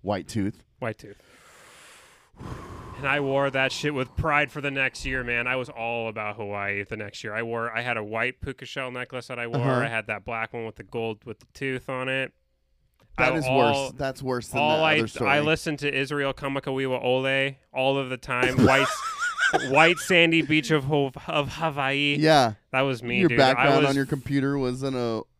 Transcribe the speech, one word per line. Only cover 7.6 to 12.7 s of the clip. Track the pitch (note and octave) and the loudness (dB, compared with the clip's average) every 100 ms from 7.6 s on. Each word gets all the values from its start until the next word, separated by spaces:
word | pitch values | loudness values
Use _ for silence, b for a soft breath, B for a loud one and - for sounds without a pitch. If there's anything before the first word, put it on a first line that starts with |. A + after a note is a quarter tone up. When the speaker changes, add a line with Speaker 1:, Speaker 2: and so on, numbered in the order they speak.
| A#2 A2+ | -4 -4
Speaker 2:
I | |
had | B2 A2+ | -2 -2
a | |
white | G#2 A2+ B2 B2 | -4 -2 -2 -4
puka | C#3 B2+ C3 | -10 -10 -10
shell | - C3 | -8 -8
necklace | B2 B2 B2+ - | -8 -8 -10 -10
that | A#2+ | -8
I | A#2 | -4
wore. | A#2 | 0
Speaker 1:
Uh-huh. | C3 B2+ A#2 | 2 2 0
Speaker 2:
I | |
had | A2+ G#2+ | -4 -4
that | G#2+ | -8
black | G2 A2+ A2+ | -6 -6 -6
one | A#2+ A2+ | -6 -10
with | - | -12
the | |
gold, | G#2+ A#2+ A2+ G#2+ A#2+ | -10 -6 -4 -6 -12
with | G#2 | -16
the | - | -18
tooth | - C3+ C3 - | -8 -6 -6 -6
on | C3 B2+ | -6 -4
it. | C3+ C3 _ _ _ _ | -4 -4 _ _ _ _